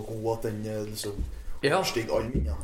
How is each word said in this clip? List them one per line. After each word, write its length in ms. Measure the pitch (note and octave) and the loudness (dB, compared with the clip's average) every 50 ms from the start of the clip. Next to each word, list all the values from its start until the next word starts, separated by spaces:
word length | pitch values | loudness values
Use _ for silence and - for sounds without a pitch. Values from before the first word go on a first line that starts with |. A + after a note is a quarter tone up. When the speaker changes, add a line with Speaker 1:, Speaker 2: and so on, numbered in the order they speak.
| G#2+ | -2
Speaker 1:
god 320 | - A2+ A2 A2 A2+ A2+ | -4 -4 -2 0 0 0
at 60 | A2 - | 2 0
den, 180 | A2+ G#2+ G#2+ G#2+ | -2 -2 -2 -4
eh, 180 | G#2+ G#2+ G#2+ G#2 | -2 -2 -2 -2
liksom 280 | G#2+ G#2 - - G#2 G2+ G2+ - - - - - - - - - | -4 -4 -4 -4 -4 -2 -2 -4 -4 -4 -6 -4 -4 -2 2 4
Speaker 2:
Ja. 140 | C#3 E3 | 4 4
Speaker 1:
overstiger 320 | F#3+ F3+ - - A#2 A2 - - | 4 4 2 0 0 0 2 2
alle 140 | A2+ A2+ A#2+ C#3 | 2 2 2 0
minner. 220 | D3+ - - - - | 0 2 2 0 -2